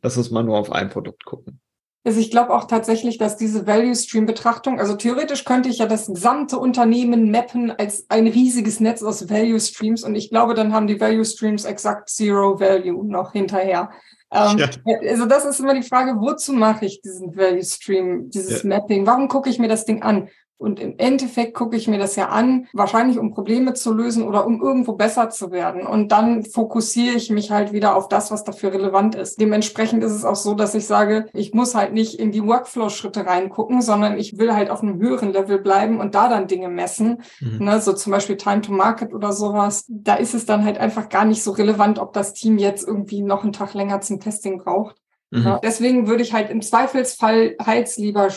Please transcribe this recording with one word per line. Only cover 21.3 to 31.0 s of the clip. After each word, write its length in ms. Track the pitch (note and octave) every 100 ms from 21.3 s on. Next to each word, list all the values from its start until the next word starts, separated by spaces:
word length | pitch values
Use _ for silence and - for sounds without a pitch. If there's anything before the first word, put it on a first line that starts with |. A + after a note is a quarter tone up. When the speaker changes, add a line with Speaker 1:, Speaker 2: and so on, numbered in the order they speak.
| - A3+
Speaker 2:
gucke 220 | - A#3 A3+
ich 120 | A3
mir 100 | G#3
das 160 | G3
ja 140 | - F#3
an, 400 | G#3+ B3 B3+ -
wahrscheinlich 460 | G#3 G3 A3 B3+ A#3
um 160 | G#3+
Probleme 400 | - G3 A#3+ B3+
zu 180 | B3 A#3
lösen 300 | A3 A#3+ A3+
oder 240 | G#3 G#3 A3
um 160 | A3+
irgendwo 300 | C4+ B3+ A#3
besser 360 | G#3 G#3+ A#3+ A3+
zu 220 | - F#3+
werden. 340 | F3+ F3 F3+
Und 280 | - G#3+ G#3
dann 320 | G#3+ A#3 A#3
fokussiere 720 | G#3 A#3 A3+ A3+ A3 A#3+ A#3+ A#3+
ich 140 | -
mich 200 | G#3+ G#3
halt 220 | G#3 G#3
wieder 240 | G#3 G#3 F#3+
auf 100 | -
das, 240 | G#3 -
was 140 | G#3+
dafür 280 | - - G3
relevant 440 | F#3+ G3 F#3+ G#3+ G#3+
ist. 240 | F3+ -
Dementsprechend 640 | G#3+ G#3 G#3+ - A3 A3+
ist 80 | A3
es 120 | G#3
auch 120 | A3 G3+
so, 180 | G#3
dass 220 | G#3 G3+ G#3+
ich 100 | G#3
sage, 400 | G#3